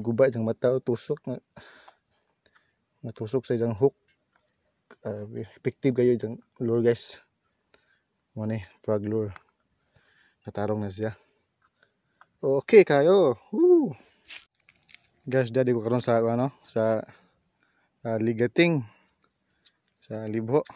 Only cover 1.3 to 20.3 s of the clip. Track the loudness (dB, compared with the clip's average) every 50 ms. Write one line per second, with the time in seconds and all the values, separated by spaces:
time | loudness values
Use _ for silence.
1.3 | -10 -10 -14 _ _ -20 -20 -20 -20 -20 -20 -20 -20 -20 -20 -20 -20 -20 -20 -20
2.3 | _ _ _ _ _ _ _ _ _ _ _ _ _ _ -16 -16 -12 -12 -8 -6
3.3 | -6 -6 -4 -4 -4 -2 -2 -4 0 0 0 0 0 _ _ -20 _ _ _ _
4.3 | _ _ _ _ _ _ _ _ _ _ _ -20 -20 -14 -10 -10 -10 -10 -12 -12
5.3 | -12 -12 -14 -14 -16 -8 -8 -8 -6 _ -4 -2 0 2 2 2 0 0 -4 -8
6.3 | -12 -14 -18 _ _ -8 -4 -2 0 2 2 2 2 0 -4 -12 -16 -18 -20 _
7.3 | _ _ _ _ _ _ _ _ -20 _ _ _ _ _ _ _ _ _ _ _
8.3 | _ -8 -6 -6 -6 -6 -8 -12 -20 -10 -4 -4 -2 -2 -2 -4 -4 -4 -4 -6
9.3 | -8 -14 -20 _ _ _ _ _ _ _ _ _ _ _ _ _ _ _ _ _
10.3 | _ _ _ -12 -8 -6 -4 -4 -4 -4 -6 -8 -8 -8 -8 -8 -8 -12 -20 _
11.3 | _ _ -20 _ _ _ -20 _ _ _ _ _ _ _ _ _ _ _ -20 _
12.3 | _ _ -4 -2 -2 -2 2 8 8 8 8 8 4 4 4 4 4 4 4 2
13.3 | 0 -2 -8 -6 0 2 4 6 6 6 4 0 -6 -10 -18 _ _ _ _ -20
14.3 | -20 -20 -20 _ _ _ _ -20 _ _ -20 -20 -20 -20 -20 _ -20 -18 -8 -2
15.3 | -2 -2 -2 0 0 0 0 2 0 -2 -2 -2 -2 -2 0 0 2 2 2 0
16.3 | 0 0 -2 -4 -6 -10 -20 -8 -4 -2 0 0 0 -2 -4 -10 -18 -20 -20 _
17.3 | -20 _ _ _ _ -20 _ _ _ _ _ _ _ _ -8 -6 -4 -2 -2 -2
18.3 | 0 0 -2 0 2 2 2 4 2 -2 -4 -8 -14 -20 -20 _ _ _ _ _
19.3 | _ -20 -20 _ _ _ _ -20 -20 _ _ _ _ _ -16 -12 -12 -10 -8 -6